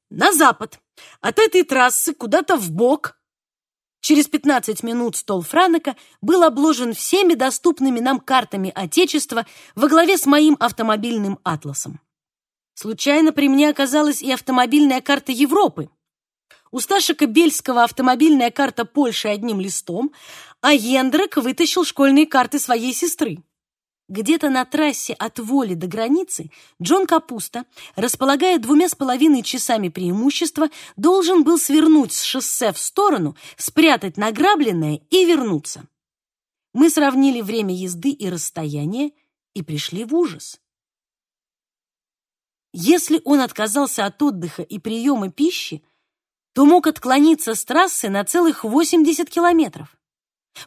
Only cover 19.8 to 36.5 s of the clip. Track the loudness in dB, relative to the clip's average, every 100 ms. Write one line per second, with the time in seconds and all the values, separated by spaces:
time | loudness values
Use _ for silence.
19.8 | -8 -6 -6 -8 -20 -20 -20 _ 2 2
20.8 | 2 0 0 0 -2 -2 -4 -2 -2 0
21.8 | -2 0 4 4 4 2 0 -2 -2 -2
22.8 | -4 -4 -6 -4 -6 -6 -14 _ _ _
23.8 | _ _ -14 -6 -2 0 0 -2 -2 -2
24.8 | -2 -2 -8 -8 -10 -8 -4 -2 -2 -4
25.8 | -6 -6 0 0 -2 -10 -14 _ _ -10
26.8 | -2 0 2 -2 -2 -12 -12 -14 -16 -20
27.8 | -16 -6 -4 -2 0 2 2 0 2 2
28.8 | 2 -2 -4 2 2 2 -2 -6 -2 -2
29.8 | -4 -4 -4 0 -2 -2 -4 -2 -4 -4
30.8 | -20 -2 2 2 4 4 4 2 2 4
31.8 | 6 6 2 -4 -6 -6 -6 -2 -2 -2
32.8 | -4 0 0 0 -2 -6 -18 -14 -4 2
33.8 | 4 2 -2 -4 -4 0 2 2 0 -2
34.8 | -2 -6 _ 2 4 2 0 -6 -8 -16
35.8 | -20 _ _ _ _ _ _